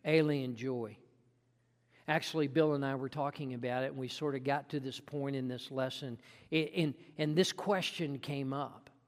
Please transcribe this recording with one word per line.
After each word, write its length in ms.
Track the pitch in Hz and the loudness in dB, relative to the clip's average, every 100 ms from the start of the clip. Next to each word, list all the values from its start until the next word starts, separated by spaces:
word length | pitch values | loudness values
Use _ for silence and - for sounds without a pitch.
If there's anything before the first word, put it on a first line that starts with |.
| 151 | 6
alien 500 | 160 151 147 127 113 | 6 6 2 -2 -4
joy, 400 | 131 123 110 104 - _ _ _ _ _ _ _ _ - - | -4 -4 -6 -10 -20 _ _ _ _ _ _ _ _ -12 0
actually, 380 | 156 - 160 143 | 0 2 0 2
Bill 260 | 139 156 | 4 4
and 100 | 143 | 4
I 120 | 139 | 0
were 160 | 135 131 | -2 -4
talking 420 | 151 143 - 135 | -2 -4 -4 -6
about 300 | 123 123 123 | -4 -2 0
it, 60 | 135 | -2
and 100 | 135 | -4
we 100 | 127 | -6
sort 260 | - 151 | -2 -2
of 100 | 135 | 0
got 260 | 131 143 135 | 0 0 0
to 100 | 147 | -4
this 180 | 131 - | -4 -8
point 380 | - 147 139 139 | -8 -4 -2 -2
in 100 | 127 | -2
this 240 | 127 - | -6 -6
lesson, 460 | 135 131 - 139 117 - - - | -2 -2 -4 -8 -10 -14 -20 0
a-, 200 | 160 156 - | 0 2 2
and, 120 | 156 - - - | 2 0 -12 -2
and 180 | 151 151 | 2 4
this 160 | 185 | 4
question 640 | - 196 190 - - 156 135 | 2 0 0 0 -2 -4 -4
came 360 | - 139 135 | -4 -4 -2
up. 340 | 135 135 - - _ | -2 -4 -10 -20 _